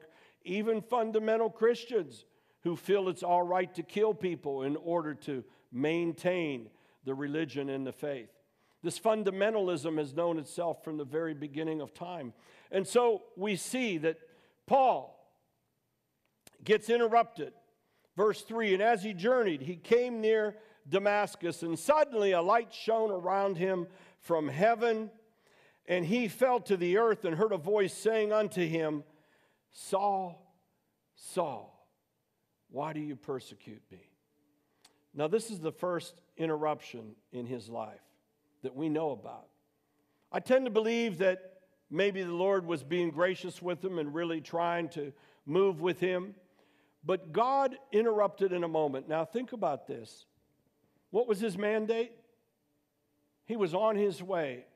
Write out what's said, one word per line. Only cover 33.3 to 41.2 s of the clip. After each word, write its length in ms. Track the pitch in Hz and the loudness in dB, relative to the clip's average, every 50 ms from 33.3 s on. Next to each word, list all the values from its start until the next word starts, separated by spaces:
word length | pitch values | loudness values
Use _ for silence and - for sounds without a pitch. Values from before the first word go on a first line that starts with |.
| 139 127 117 - 110 98 - - 107 107 _ _ | -8 -8 -8 -12 -20 -20 -20 -20 -20 -20 _ _
me?'" 220 | 95 90 - _ _ _ _ _ _ _ _ _ _ _ _ _ _ _ _ _ _ _ _ _ - | -20 -20 -20 _ _ _ _ _ _ _ _ _ _ _ _ _ _ _ _ _ _ _ _ _ -6
Now, 140 | 143 147 156 | -4 -2 0
this 220 | 180 226 220 - | 0 0 0 -2
is 120 | 220 180 | -8 -6
the 100 | 156 160 | -6 -6
first 500 | - - - 180 180 165 - - - _ _ _ _ | -6 -4 -4 -2 -2 -4 -6 -8 -14 _ _ _ _
interruption 800 | - 160 165 156 151 151 151 151 131 - - - 120 113 107 107 - _ _ | -4 -2 -2 -2 0 0 -2 -2 -4 -6 -14 -14 -14 -14 -16 -18 -20 _ _
in 140 | - 123 120 | -10 -10 -8
his 240 | 117 131 120 104 107 | -8 -8 -8 -10 -10
life 340 | 117 113 110 107 104 98 _ _ _ _ _ _ _ _ _ _ _ _ | -10 -10 -10 -10 -12 -18 _ _ _ _ _ _ _ _ _ _ _ _
that 140 | - 135 123 | -10 -10 -6
we 140 | 131 156 160 | -4 -4 -2
know 220 | 151 151 170 208 | -2 -2 -2 -2
about. 360 | - 104 104 - 123 110 - - _ _ _ _ _ _ _ _ _ _ _ _ _ _ _ _ - | -4 -6 -10 -14 -16 -16 -18 -20 _ _ _ _ _ _ _ _ _ _ _ _ _ _ _ _ -6
I 80 | 175 | -4
tend 240 | 175 - 254 262 269 | 0 2 2 2 2
to 60 | 247 | 2
believe 480 | 208 220 220 220 233 233 233 233 185 | 2 2 2 2 2 2 0 0 0
that 420 | 151 | 2